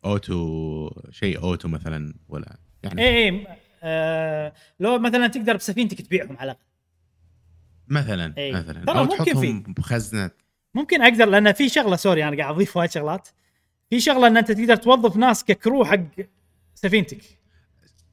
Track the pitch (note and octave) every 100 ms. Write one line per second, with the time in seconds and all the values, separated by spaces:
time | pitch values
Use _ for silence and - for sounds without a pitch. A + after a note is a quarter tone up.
0 | G2+ G2+ - F2 E2 D#2+ D#2+ D#2 D#2 -
1 | - - G2+ - F2 F2 E2 D#2+ D#2+ D#2
2 | D2+ D#2 _ D2+ - - _ _ G2+ -
3 | B3 A#3 G#3+ F#3 - - _ _ E3 D#3+
4 | D#3+ D#3+ D#3+ D3+ D3+ - _ - G3+ B3
5 | A#3+ B3 A#3+ C4+ A3 G#3 - G3 A3+ -
6 | B2 E3+ C3 B2+ C3 - _ _ _ _
7 | _ _ _ _ _ _ _ _ - D3
8 | A2 F#2 E2 D2+ C#3 F#2+ E2 - - E4+
9 | C#4+ G4 - C#3 B2 G#2+ - - - A#2+
10 | G#2 A2 F#2 - _ _ _ B3 D4 E4+
11 | B3 A3+ A3 G3+ G#3 G3+ C4+ D4+ A3 F3
12 | G3+ D#3+ D3+ D3 C#3+ D#3 G3 F3+ E3+ D#3+
13 | D3 F#3 - _ _ _ _ _ - A#3+
14 | D4 C4 A#3+ A3+ A3+ G#3 A#3 A3 A#3+ B3+
15 | A3+ G3+ B3+ G#3 - F#3 A3 C4+ E3 G3
16 | D#3+ - F#3+ _ _ _ _ _ G3 G#3
17 | - A#2 - _ _ _ _ _ _ _
18 | _